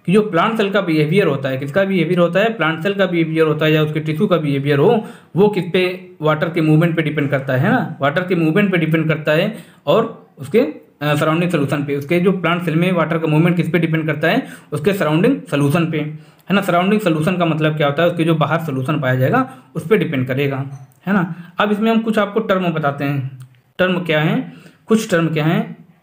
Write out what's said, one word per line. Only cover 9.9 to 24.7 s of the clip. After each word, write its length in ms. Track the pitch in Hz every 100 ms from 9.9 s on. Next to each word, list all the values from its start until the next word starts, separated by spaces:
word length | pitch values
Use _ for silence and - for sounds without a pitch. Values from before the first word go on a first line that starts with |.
| 190 226 - - -
उसके, 220 | 131 214 294 - - -
अ, 140 | 147 147
surrounding 360 | 156 160 175
solution 320 | 165 135 147
पे, 120 | 139 143
उसके 240 | - 175
जो 120 | 185
plant 300 | 190 160 175
cell 140 | 170 151
में 160 | 185
water 260 | 175 156 165
का 100 | 160
movement 300 | 151 175 175
किस 120 | 160
पे 100 | 175
depend 260 | 160 160 156
करता 220 | 151 165
है, 200 | 240 - - -
उसके 220 | 147 202
surrounding 480 | 190 151 160 185 135 -
solution 400 | 143 143 175 156
पे, 60 | 156
है 560 | 151 156 - _ -
ना। 80 | 196
Surrounding 400 | 185 170 185 214
solution 360 | 175 156 160 180
का 80 | 165
मतलब 320 | 156 156 151
क्या 100 | 143
होता 160 | 143
है, 60 | 170
उसके 140 | 170
जो 120 | 165 156
बाहर 240 | 135 165
solution 400 | 160 131 131 151
पाया 160 | 127 127
जाएगा 380 | 135 240 254 - - 170
उस 120 | -
पे 100 | 214
depend 300 | 156 131 127
करेगा, 380 | 131 143 131 135 - - _ 180
है 60 |
ना। 400 | 196 170 - - -
अब 140 | 208
इसमें 200 | 202 226
हम 80 | 226
कुछ 200 | 226 220
आपको 200 | 196 220
term 300 | - 185 180
बताते 340 | 156 143 143
हैं, 360 | 143 143 127 - - _ _ -
Term 220 | 180 180
क्या 220 | 165 151
है, 320 | 160 247 262 - -